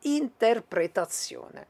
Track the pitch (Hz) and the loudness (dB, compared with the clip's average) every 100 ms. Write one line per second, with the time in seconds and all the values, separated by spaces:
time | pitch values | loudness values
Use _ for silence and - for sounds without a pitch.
0 | 294 294 269 - 226 226 - 180 165 - | -2 0 -2 2 4 4 0 -2 0 0
1 | 170 - - - - - - | -2 -4 -8 -10 -14 -16 -18